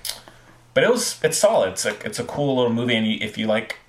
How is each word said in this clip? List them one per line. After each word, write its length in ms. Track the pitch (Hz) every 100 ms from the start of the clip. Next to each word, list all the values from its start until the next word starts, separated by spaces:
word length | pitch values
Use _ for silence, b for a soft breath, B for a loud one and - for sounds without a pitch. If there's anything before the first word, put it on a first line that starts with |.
| B B B B B B -
but 100 | - 185
it 40 |
was, 300 | 240 - -
it's 140 | 156 -
solid. 340 | 208 226 98
It's 140 | - 110
a, 100 | - -
it's 140 | -
a 40 |
cool 320 | 120 - 143 131
little 140 | 123
movie, 220 | 113 123 113
and 100 | 110
you, 120 | 107
if 160 | 107 113
you 100 | 110
like 300 | 110 110 -